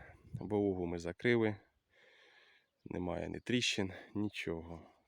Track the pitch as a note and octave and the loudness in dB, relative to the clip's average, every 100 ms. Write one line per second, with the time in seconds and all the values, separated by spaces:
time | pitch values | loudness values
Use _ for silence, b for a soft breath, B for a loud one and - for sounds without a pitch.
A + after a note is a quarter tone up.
0 | B B B - F#2 G#2 G2+ F#2 F2 F2 | B B B -10 0 2 4 2 0 -2
1 | E2+ - B2 A#2 A2 G2+ - _ _ b | -4 0 4 6 4 0 -8 _ _ b
2 | b b b b b b b _ - F2+ | b b b b b b b _ -8 -4
3 | F2+ E2+ E2+ E2+ - B2 - - F#2+ F2+ | -2 -2 -4 -4 0 2 2 2 0 -4
4 | B G2+ G#2 - - E2 E2 E2 B B | B -2 -2 -2 -4 -4 -6 -12 B B